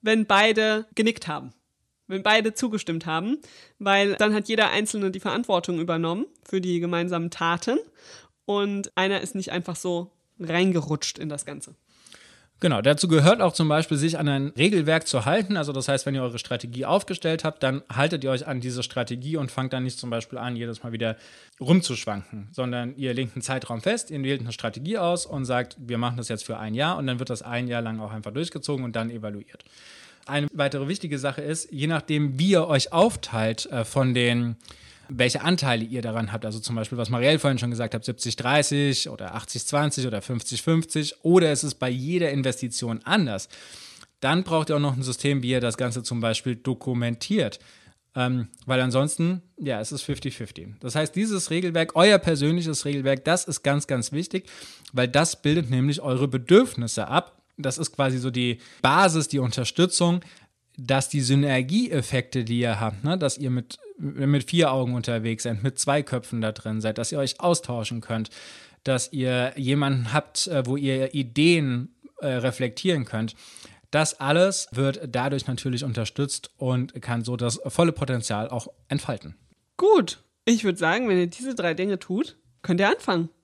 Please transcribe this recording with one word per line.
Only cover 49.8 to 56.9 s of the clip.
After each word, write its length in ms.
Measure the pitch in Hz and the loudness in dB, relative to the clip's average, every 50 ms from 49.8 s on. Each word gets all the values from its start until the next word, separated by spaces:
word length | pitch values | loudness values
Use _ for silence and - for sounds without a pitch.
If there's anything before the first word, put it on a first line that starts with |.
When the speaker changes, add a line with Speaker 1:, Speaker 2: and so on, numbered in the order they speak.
Speaker 2:
es 120 | 110 - 151 | -4 -6 -6
ist 100 | 135 - | -8 -6
fifty 280 | - 143 123 - 135 | -6 -6 -4 -4 -8
fifty. 440 | - - - 104 - - 82 98 107 - | -8 -6 -10 -12 -12 -16 -16 -16 -16 -12
Das 140 | - 127 113 | -10 -6 -2
heißt, 220 | - 127 - - | -2 -2 -2 0
dieses 320 | 180 208 220 214 190 170 - | -2 -2 0 -2 -4 -2 -2
Regelwerk, 480 | 160 170 185 180 165 170 160 160 - | -2 -2 -2 0 0 0 0 0 4
euer 220 | 160 175 208 208 185 | 6 8 8 8 8
persönliches 640 | - 175 165 143 139 147 165 175 170 160 151 139 - | 6 4 2 4 4 2 2 2 0 -2 -4 -2 -2
Regelwerk, 400 | 143 143 143 135 135 139 127 - | -2 -2 0 2 2 0 2 2
das 220 | - 165 180 - | 0 0 0 0
ist 160 | - - - _ | -4 -6 -2 _
ganz, 240 | 143 139 143 143 | 2 2 2 2
ganz 260 | - 143 123 113 - - | 0 -2 -2 -2 -2 -4
wichtig, 340 | 143 175 - - 185 - - - - - - - - - - - | -4 -4 -4 -4 -6 -6 -6 -20 -20 -18 -20 -20 -20 -20 -6 0
weil 160 | 127 127 123 | 0 0 4
das 320 | 123 143 151 - - - | 4 4 4 2 0 -2
bildet 300 | _ 147 147 165 160 120 | _ 2 2 2 2 0
nämlich 320 | 127 127 131 143 143 147 - | 0 2 2 2 0 -2 -2
eure 260 | 143 127 127 135 143 | -2 0 0 0 0
Bedürfnisse 800 | 127 131 120 - 165 202 262 254 - - 120 113 | 0 -2 4 8 8 8 8 6 0 -4 -4 -4